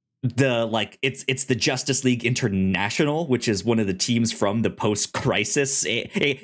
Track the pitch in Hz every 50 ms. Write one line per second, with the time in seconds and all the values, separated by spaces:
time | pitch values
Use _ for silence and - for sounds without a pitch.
0 | _ _ _ _ - 123 117 123 139 135 123 117 117 110 110 110 104 - - -
1 | - 135 139 - - - 131 135 - - 131 113 - 147 135 123 - - 131 -
2 | - 127 123 120 113 117 127 - - 113 98 95 95 95 95 90 101 104 - -
3 | 160 143 147 156 170 147 123 120 - 120 107 95 90 113 117 113 110 98 92 92
4 | - - 120 117 117 113 - - 110 101 101 117 107 101 92 - - 110 107 101
5 | - - - - - 131 95 98 107 - - 147 139 135 - - - 80 110 117
6 | - - - - - 143 135 139